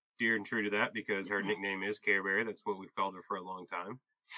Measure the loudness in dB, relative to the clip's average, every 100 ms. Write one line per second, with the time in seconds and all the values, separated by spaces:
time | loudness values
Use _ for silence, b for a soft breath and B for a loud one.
0 | _ 0 2 2 2 0 2 2 2 0
1 | -2 0 2 0 2 0 0 0 -2 0
2 | 4 4 4 2 2 -2 -4 -4 -4 -2
3 | -2 -2 -4 -4 -4 -8 -6 -6 -6 -10
4 | _ _ -14